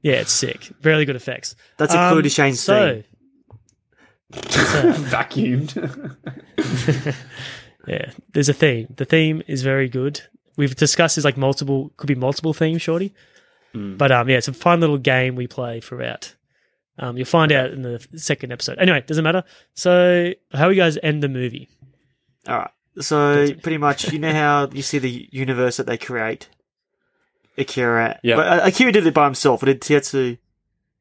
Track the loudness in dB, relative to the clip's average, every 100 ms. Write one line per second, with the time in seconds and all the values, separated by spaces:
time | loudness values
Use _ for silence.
0 | 2 0 0 -2 -2 -6 -16 -2 2 2
1 | 2 -2 -8 -10 -12 -16 _ -2 2 4
2 | 6 4 4 2 2 2 2 4 4 0
3 | -10 _ _ _ _ -20 _ _ _ _
4 | _ _ _ -16 -2 0 2 4 2 2
5 | -2 -4 -2 -2 0 -2 -4 -6 -8 -10
6 | -16 -14 -18 -18 -10 -6 -4 -2 -2 -2
7 | -4 -8 -14 -16 -16 -16 -20 _ -8 -8
8 | -8 -14 _ 0 0 2 2 0 -8 -10
9 | 0 2 2 -2 -6 -4 -2 0 -2 -2
10 | -4 -6 -16 _ _ -4 -4 0 0 2
11 | 2 2 -2 0 0 0 -2 -2 -4 _
12 | -4 -2 -2 -2 -4 -2 -2 -2 -2 -2
13 | -4 _ _ _ _ _ _ -10 -10 -2
14 | 0 2 2 0 -2 -2 2 2 2 0
15 | 0 0 -2 -4 -8 -8 -8 -10 -12 -10
16 | -10 -10 -16 _ _ _ _ _ _ -12
17 | -10 -8 0 2 4 2 0 -8 -10 -10
18 | -14 -12 -6 -6 -6 -10 -10 0 2 2
19 | 0 0 0 0 -4 _ _ -4 2 4
20 | 6 4 0 -6 _ 0 2 4 2 2
21 | -2 -2 -2 -4 -6 -8 -20 _ _ _
22 | _ _ _ _ -6 -6 -6 _ _ -12
23 | -2 2 4 4 2 0 -6 0 0 0
24 | -4 -4 -2 0 2 2 0 -6 -4 -2
25 | -4 -6 -12 -8 -4 0 0 0 -4 -6
26 | -6 -6 -4 -6 -12 _ _ _ _ _
27 | _ _ _ _ _ -8 -6 -2 0 2
28 | 0 -2 2 2 4 4 4 4 4 4
29 | 4 4 2 2 2 2 2 0 2 0
30 | 2 -2 -2 -6 _ _ _ _ _ _